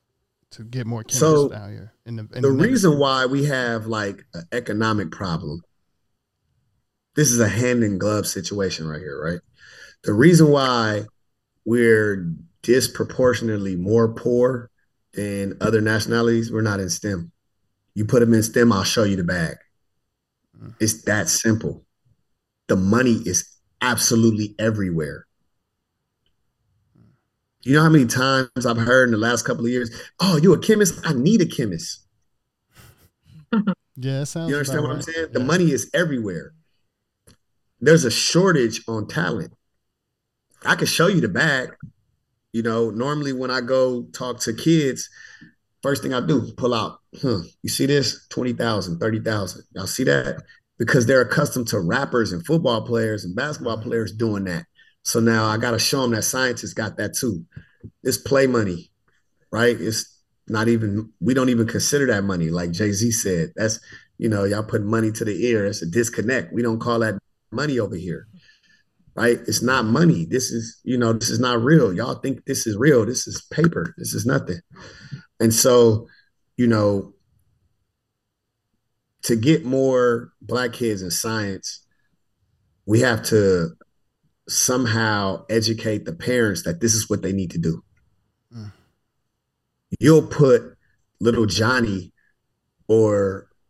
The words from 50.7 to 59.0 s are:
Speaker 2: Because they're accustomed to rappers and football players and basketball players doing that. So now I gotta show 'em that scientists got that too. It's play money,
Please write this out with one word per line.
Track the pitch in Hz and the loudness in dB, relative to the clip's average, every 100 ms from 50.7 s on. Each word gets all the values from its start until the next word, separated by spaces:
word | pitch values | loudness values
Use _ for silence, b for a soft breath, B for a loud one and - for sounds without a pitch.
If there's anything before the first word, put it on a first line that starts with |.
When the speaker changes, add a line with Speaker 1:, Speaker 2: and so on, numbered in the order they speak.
| - | -6
Speaker 2:
Because | 117 131 117 | 2 2 4
they're | 131 | 4
accustomed | 117 - 147 127 113 | 4 0 0 -2 -4
to | 107 | -4
rappers | 85 123 160 123 101 | -2 -2 -2 -2 -2
and | 87 | -4
football | 85 165 127 113 113 | -2 0 2 -2 -2
players | 117 113 104 | -2 -2 -4
and | 92 98 | -6 -6
basketball | 147 151 120 107 | -6 -6 -6 -6
players | 120 117 107 | -4 -4 -4
doing | 110 113 101 | -4 -2 -2
that. | 95 82 - b b b | -4 -6 -10 b b b
So | - 117 | -4 2
now | 113 113 110 | 2 2 0
I | 110 | 0
gotta | 123 110 | -2 0
show | - 139 | -2 0
'em | 123 | 0
that | 110 | 0
scientists | - 131 127 120 104 | -2 0 -2 -2 -8
got | - 107 - | -6 -6 -6
that | 104 | -6
too. | - 123 85 - B B B 110 _ | -4 -4 -4 -10 B B B -20 _
It's | 131 110 | -4 -4
play | - 139 131 | 0 2 2
money, | 120 104 85 - _ | 2 0 -4 -12 _